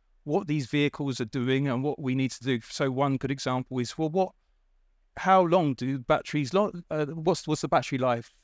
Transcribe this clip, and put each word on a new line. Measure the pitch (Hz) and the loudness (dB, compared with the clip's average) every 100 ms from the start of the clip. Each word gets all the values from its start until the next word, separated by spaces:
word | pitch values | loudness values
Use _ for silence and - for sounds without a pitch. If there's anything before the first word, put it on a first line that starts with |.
| _ _ | _ _
what | - 165 190 | -2 -2 0
these | 151 131 | -2 0
vehicles | 147 143 - 143 123 | 0 0 0 -6 -4
are | 117 | -4
doing | 139 123 131 143 | -2 0 2 0
and | 123 | -2
what | 139 135 | -4 -4
we | 135 | -2
need | 131 131 | 0 -2
to | - | -4
do. | 123 123 - | -2 -2 -4
So | - 139 | -4 -2
one | 127 139 135 | 0 0 0
good | 135 | -2
example | 135 135 127 127 127 | -4 -2 -4 -4 -4
is, | 120 - | -4 -4
well, | 160 | -2
what, | 170 190 _ _ _ _ _ _ _ _ - | 0 -2 _ _ _ _ _ _ _ _ -4
how | 190 190 | 4 6
long | 175 180 156 | 8 4 4
do | 131 127 139 | 0 -4 -4
batteries, | 120 151 - 151 131 | 2 0 2 -4 0
lo-, | 190 208 175 - | 2 2 -2 -6
uh, | 156 151 | -4 -4
what's, | 165 156 170 - | -2 0 0 0
what's | 151 | -2
the | - | 2
battery | 160 - 135 | 0 0 0
life | 127 117 - _ | 0 0 -4 _